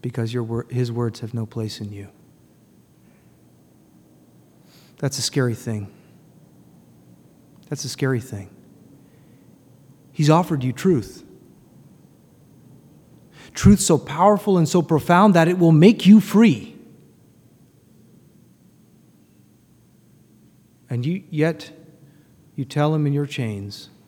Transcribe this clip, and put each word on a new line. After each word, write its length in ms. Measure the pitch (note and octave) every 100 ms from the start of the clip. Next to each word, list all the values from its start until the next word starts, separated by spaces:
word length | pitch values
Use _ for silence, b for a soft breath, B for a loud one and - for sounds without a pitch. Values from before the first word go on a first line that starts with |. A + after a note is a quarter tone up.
because 320 | A#2+ A#2 A2+
your 100 | B2
wor-, 220 | A2+ A#2 -
his 220 | B2 B2
words 300 | A#2 A#2 G#2
have 120 | A2
no 120 | A#2 A2
place 340 | A#2 G#2+ -
in 140 | G#2+
you. 160 | G2+ G2+ _ _ _ _ _ _ _ _ _ b b b b b _ _ _ _ _ _ _ _ _ _ _ b b b b
That's 200 | C#3 -
a 40 |
scary 340 | - D3 B2 A2+
thing. 340 | - G#2+ G2+ b b b b _ _ _ _ _ _ _ _ _ _ _ _ _ -
That's 160 | C#3+ C3
a 40 |
scary 300 | - C3+ B2+
thing. 300 | - G2+ F#2+ _ - - - - b b b b b _ _ _ _ _ _
He's 180 | - D3+
offered 340 | D#3 F3+ D#3
you 100 | B2+
truth. 500 | A#2+ F#3+ D#3 - - - - - _ _ _ - _ _ _ _ _ _ _ - - _ - _ - _ B B
Truth 260 | - - G3+
so 180 | - D3+
powerful 600 | - D3 F#3+ G#3 - F#3
and 100 | D#3+
so 140 | F3+
profound 540 | D3+ D#3+ - F3 G#3+ E3+
that 120 | E3
it 120 | F3+
will 120 | E3+
make 340 | D#3 F#3 A#3+ F3+
you 140 | G#3+
free. 560 | - G3 A#3 A#2 F2+ - - - _ _ _ _ _ _ _ _ _ _ _ _ _ _ _ _ _ _ _ _ _ _ _ _ _ _ _ _ _ _ _ _ _ _ _ _ _ _ _
And 160 | B2 B2+
you, 180 | F#3 -
yet, 420 | D3+ D#3+ D#3 - - - _ b b b b _ -
you 100 | C3+
tell 280 | D3 D3
him 120 | D#3 D3
in 80 |
your 140 | C#3 C#3+
chains 640 | - A#2 G2+ G2 - - _